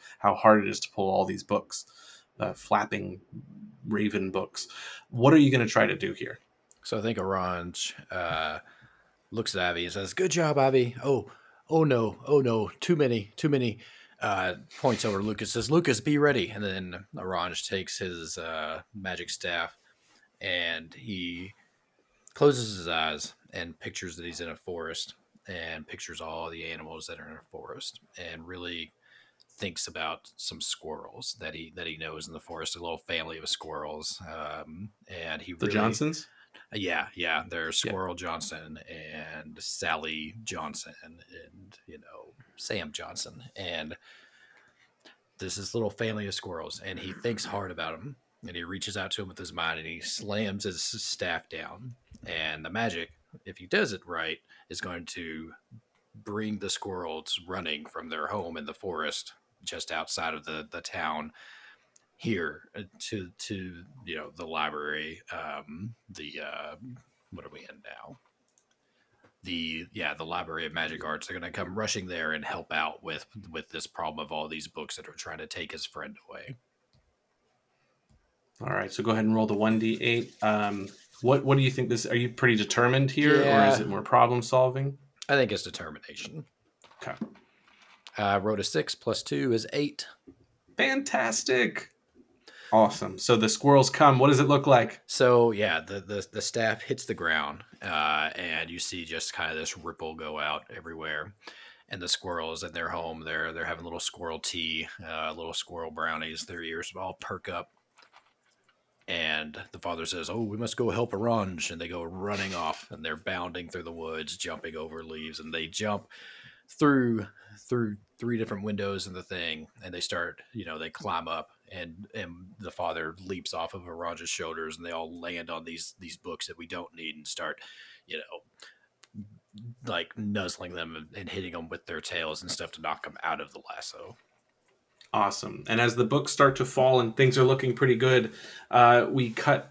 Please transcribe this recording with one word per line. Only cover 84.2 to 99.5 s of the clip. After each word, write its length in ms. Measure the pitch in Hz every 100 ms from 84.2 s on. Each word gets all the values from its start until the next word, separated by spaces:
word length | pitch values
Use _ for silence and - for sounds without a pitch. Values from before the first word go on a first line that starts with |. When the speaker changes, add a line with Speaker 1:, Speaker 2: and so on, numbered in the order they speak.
| 120 123
Speaker 1:
solving? 540 | 117 131 127 131 139 139 _ - -
Speaker 2:
I 60 | 143
think 160 | 117
it's 120 | 98
determination. 800 | - - 78 76 - - - 156 - _ _ _ - -
Speaker 1:
Okay. 140 | - - - - _ _ _ _ - - - -
Speaker 2:
I 200 | 101 101
wrote 220 | 101 104
a 40 |
six 300 | 98 160 147
plus 300 | - - 107
two 300 | - 143 135
is 120 | 113 113
eight. 320 | 147 147 - - - - - _ _ _ -
Speaker 1:
Fantastic! 1120 | 269 269 277 254 233 226 - - - - - _ _ _ _ _ - - -
Awesome. 440 | 110 107 - 101 92
So 180 | - 117
the 140 | 113
squirrels 400 | - 143 139 -
come. 280 | - 147 131
What 80 | 139
does 120 | 135
it 80 | 139
look 180 | 143 143
like? 360 | 123 113 - -
Speaker 2:
So, 460 | - 123 123 117
yeah, 300 | 104 104 80
the, 180 | 82 98
the, 260 | 95 101 -
the 100 | 107
staff 400 | - 117 113 98
hits 220 | - 120 -
the 80 |
ground, 500 | 98 82 80 73 76 - -
uh, 480 | 80 78 76 76 78 76
and 340 | 87 80 78
you 100 | 87
see 240 | - 92 80
just 280 | 80 -
kinda 220 | - 80